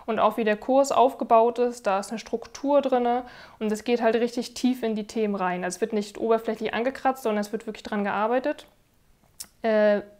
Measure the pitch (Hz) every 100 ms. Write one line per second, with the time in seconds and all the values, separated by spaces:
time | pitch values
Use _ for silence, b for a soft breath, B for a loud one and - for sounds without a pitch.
0 | - 220 202 214 214 208 - 262 269 254
1 | 240 - 233 226 233 240 247 240 208 196
2 | 202 220 - 226 - - 277 285 262 254
3 | 240 240 254 B B - 214 214 - 240
4 | 226 226 233 240 226 - 247 247 226 214
5 | 208 226 214 202 185 180 180 180 220 214
6 | 208 - 226 226 220 214 220 208 240 262
7 | 269 262 226 208 208 214 - 208 - 214
8 | 202 196 220 247 294 302 - _ _ _
9 | _ _ _ - - _ 226 214 208 208
10 | 202 -